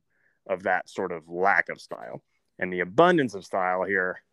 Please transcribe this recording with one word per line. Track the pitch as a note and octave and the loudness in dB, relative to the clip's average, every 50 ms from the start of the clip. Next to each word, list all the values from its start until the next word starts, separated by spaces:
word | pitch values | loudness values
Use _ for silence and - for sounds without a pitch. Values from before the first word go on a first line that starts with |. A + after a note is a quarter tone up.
| _ _ _ _ _ _ _ _ _ - | _ _ _ _ _ _ _ _ _ -6
of | G2 F2 F#2 | -6 -4 0
that | G2 F#2 F2 - - | 0 0 0 -2 -4
sort | - - G2 F2+ | -8 -6 -6 -6
of | F2 E2 D#2 D#2+ | -6 -10 -10 -10
lack | E2+ F2 F#2 G2 F#2+ E2+ - - | -4 0 2 4 4 4 2 0
of | D#2+ D2+ | -4 -14
style, | - - - - - A#1 - - - _ _ _ _ _ _ - | -14 -14 -14 -14 -12 -14 -14 -16 -16 _ _ _ _ _ _ -6
and | F2+ F#2 | -6 -4
the | F#2 F2+ | -2 -2
abundance | F2 F2+ F#2+ C3 E3+ F3+ F3+ D#3+ C3+ A#2 G2+ | -4 0 4 4 6 6 6 4 2 0 -4
of | G2 F2 | -8 -10
style | - - G2 F#2 F#2 F#2 F#2 F#2 | -6 -4 -2 0 0 0 0 -2
here. | F#2+ G2+ F#2+ F#2 F2+ F2 - - _ | 0 0 0 0 -2 -4 -6 -12 _